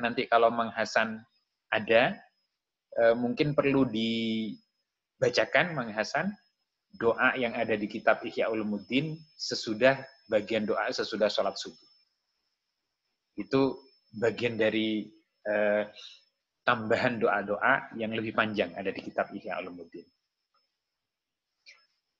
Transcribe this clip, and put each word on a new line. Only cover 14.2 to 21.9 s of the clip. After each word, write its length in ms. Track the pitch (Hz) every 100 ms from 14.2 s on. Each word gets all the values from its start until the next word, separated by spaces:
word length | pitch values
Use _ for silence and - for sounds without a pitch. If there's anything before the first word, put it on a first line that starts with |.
| 117 98 117 110
dari, 480 | 110 110 110 107 104 - _ _ 107
eh, 360 | 104 104 104 104 - - - _ _ _ _
tambahan 540 | - 120 110 110 123 113
doa-doa 800 | 104 101 101 101 120 135 - 113
yang 160 | 110
lebih 240 | 113 110 -
panjang 400 | 110 104 87 90
ada 160 | 95
di 80 | -
kitab 320 | - - -
Ihya 240 | 101 98 87
Ulumuddin. 400 | 185 175 82 - - _ _ _ _ _ _ _ _ _ _ _ _ _ _ _ - - _